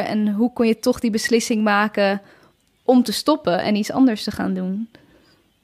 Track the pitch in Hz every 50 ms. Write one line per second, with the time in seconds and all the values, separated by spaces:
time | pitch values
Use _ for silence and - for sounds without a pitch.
0 | 202 - - 214 214 208 208 202 233 240 - - 240 226 220 - - 247 240 -
1 | - 233 202 220 - - 233 233 226 - 247 214 214 214 202 202 208 214 208 -
2 | 202 196 196 202 - - - _ _ _ _ _ _ _ _ _ _ - 262 254
3 | 240 226 202 - - - 302 302 - - 175 180 - - 208 202 208 - - -
4 | 262 262 214 208 - - - - - 190 190 185 185 185 190 208 226 226 - -
5 | - _ _ _ _ _ _ _ _ _ _ _